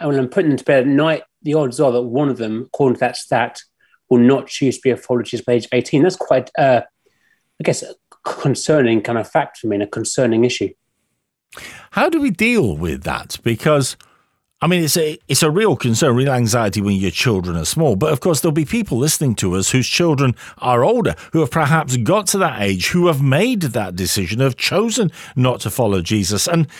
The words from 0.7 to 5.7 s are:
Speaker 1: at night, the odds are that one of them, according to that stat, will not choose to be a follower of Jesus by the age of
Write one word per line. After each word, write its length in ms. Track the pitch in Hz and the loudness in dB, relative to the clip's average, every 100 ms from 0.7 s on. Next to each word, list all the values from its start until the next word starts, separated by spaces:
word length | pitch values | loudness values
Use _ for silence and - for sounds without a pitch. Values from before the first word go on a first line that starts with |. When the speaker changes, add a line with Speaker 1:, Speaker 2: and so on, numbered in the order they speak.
| 135 | 2
Speaker 1:
at 20 | 135 | 4
night, 380 | 143 160 151 - _ | 2 2 -2 -6 _
the 100 | 151 | -2
odds 260 | 156 135 123 | 0 0 0
are 120 | 143 | 0
that 120 | 120 | 0
one 260 | 120 127 143 | -2 0 0
of 80 | 113 | -2
them, 240 | 110 110 127 | -4 -6 -6
according 260 | - 135 | 0 0
to 60 | 113 | 2
that 160 | 120 - | -2 -4
stat, 420 | - 123 117 - - _ _ _ - | -2 -2 -2 -6 -20 _ _ _ 2
will 80 | 123 | 4
not 300 | 123 139 135 | 6 4 0
choose 300 | - 135 - | -2 -2 0
to 60 | |
be 60 | 131 | -2
a 80 | 117 | -2
follower 240 | - 123 | -2 -4
of 60 | 113 | -4
Jesus 180 | 117 | -6
by 80 | - | 0
the 40 | 120 | 0
age 80 | |
of 80 | - | 0